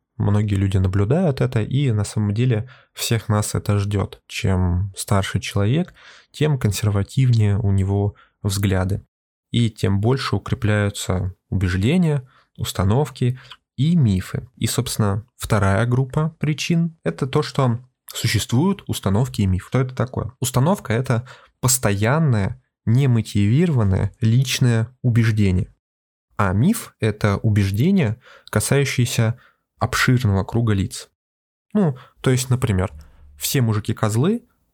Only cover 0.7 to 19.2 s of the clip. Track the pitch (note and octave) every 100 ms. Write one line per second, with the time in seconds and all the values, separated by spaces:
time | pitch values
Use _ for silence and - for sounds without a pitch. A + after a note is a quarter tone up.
0.7 | G2 F#2+ G2 G2+ D#3+ F#3 C3 B2+ A#2 G#2+
1.7 | C3+ C#3+ G#2+ G#2 - G#2 G#2+ B2+ A2 B2+
2.7 | - _ - - A2+ - G#2 G#2 - -
3.7 | G2+ G2+ G#2 - - - - - F#2+ F2+
4.7 | F2+ G2+ - - G2+ F#2+ G2 - G2+ G2+
5.7 | D3 F3+ - - - _ - D3+ C3+ A2+
6.7 | F#2+ G#2+ G2+ G2 - C3 A2+ G#2 G2+ G2+
7.7 | G2 F#2+ G2+ G2+ - _ _ G#2 F#2+ G2
8.7 | F#2 F#2 G2 - _ _ _ - A#2 A#2
9.7 | - G#2 G2 A2 C3 - G2+ - - G#2
10.7 | G#2 G2+ - - F#2 F#2 - - F#2+ F#2
11.7 | F#2+ G#2+ F3+ E3 D3 - _ _ - -
12.7 | - G2 A#2 D3 - B2 B2+ - - _
13.7 | - D3 F3 A#2+ F#2 - - - - A2
14.7 | - A#2+ - G#2 G2 - - - A2 G2
15.7 | G2 A#2 B2 C3 D#3 D#3 - D3 D3+ -
16.7 | E3+ E3+ - - - C#3 D3+ D3 - B2+
17.7 | A2+ - _ - - B2 - - A#2 F3+
18.7 | G3 - A2+ G2+ G2